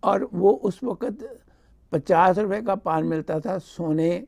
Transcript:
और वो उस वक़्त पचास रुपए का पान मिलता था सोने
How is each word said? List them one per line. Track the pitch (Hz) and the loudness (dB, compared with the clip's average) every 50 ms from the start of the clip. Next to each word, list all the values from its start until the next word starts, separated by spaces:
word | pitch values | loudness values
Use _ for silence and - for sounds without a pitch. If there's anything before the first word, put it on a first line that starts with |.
| - | 2
और | - 196 196 - - - | 2 2 2 0 -2 -4
वो | 175 185 196 | 2 4 4
उस | 214 - - 208 180 - - | 4 4 2 -4 -4 -2 -6
वक़्त | 247 - - 233 269 202 269 - 523 - - _ _ _ _ _ _ _ _ _ _ | -6 -6 -4 -6 -8 -8 -8 -12 -16 -16 -18 _ _ _ _ _ _ _ _ _ _
पचास | - 160 139 - 185 165 175 185 185 180 | -4 -4 0 2 4 6 6 4 4 2
रुपए | 214 202 190 208 | 0 -2 -2 -4
का | 220 226 196 | -2 -2 -4
पान | 190 - - 160 160 160 | -2 -2 -2 -2 0 0
मिलता | 165 165 160 - - 160 156 | -2 -2 -4 -4 -4 -4 -4
था | 156 220 185 190 | -4 -4 -6 -6
सोने | 165 - - - 170 160 156 156 160 165 175 180 247 | -8 -12 -10 -6 -2 -2 0 2 2 0 0 -2 -6